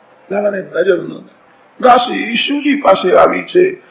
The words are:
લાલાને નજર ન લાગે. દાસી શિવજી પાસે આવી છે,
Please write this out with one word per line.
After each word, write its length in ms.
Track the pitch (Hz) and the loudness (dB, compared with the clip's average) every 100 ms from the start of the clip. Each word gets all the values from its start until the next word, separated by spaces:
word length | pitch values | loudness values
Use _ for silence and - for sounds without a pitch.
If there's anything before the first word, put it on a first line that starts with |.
| _ _ - | _ _ -10
લાલાને 280 | 196 208 196 | -4 -4 -4
નજર 440 | 151 147 185 175 | -6 -4 0 0
ન 100 | - | -4
લાગે. 260 | - - _ _ _ _ - | -14 -18 _ _ _ _ 0
દાસી 560 | 254 247 - 196 208 233 | 4 4 2 -6 -6 -4
શિવજી 440 | - 285 285 269 | -4 -2 -2 0
પાસે 320 | - 190 185 | 2 2 2
આવી 300 | 175 160 - | 4 2 0
છે, 400 | - 180 185 - - | -2 0 0 -2 -16